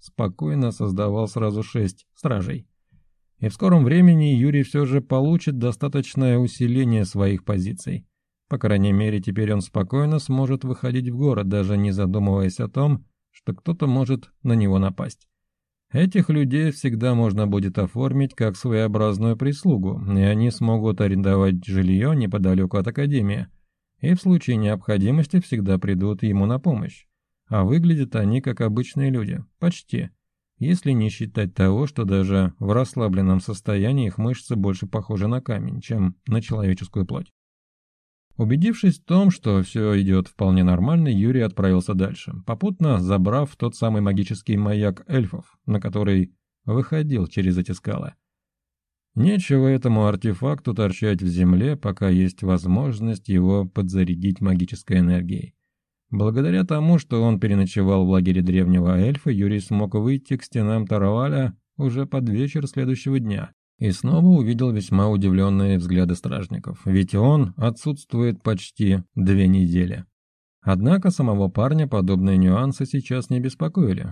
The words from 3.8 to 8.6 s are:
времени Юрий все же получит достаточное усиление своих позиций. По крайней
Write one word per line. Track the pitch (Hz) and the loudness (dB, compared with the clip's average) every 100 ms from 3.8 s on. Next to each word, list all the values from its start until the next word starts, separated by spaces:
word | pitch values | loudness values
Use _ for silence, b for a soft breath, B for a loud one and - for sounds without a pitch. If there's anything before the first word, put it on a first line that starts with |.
времени | 123 165 180 160 151 | 4 6 6 6 4
Юрий | 127 135 143 | 2 2 2
все | 135 147 | 0 0
же | 139 135 | 0 0
получит | - 131 143 170 - 131 | 0 0 2 0 -2 -2
достаточное | 120 117 147 139 135 - 131 123 | -2 -2 -4 -4 -4 -2 2 2
усиление | 123 - 123 127 127 113 | 0 0 -2 0 2 0
своих | 95 101 98 98 | 0 0 0 0
позиций. | - 101 95 185 - - - _ _ _ - | -2 -4 -4 -6 -8 -10 -10 _ _ _ -8
По | |
крайней | 123 | -4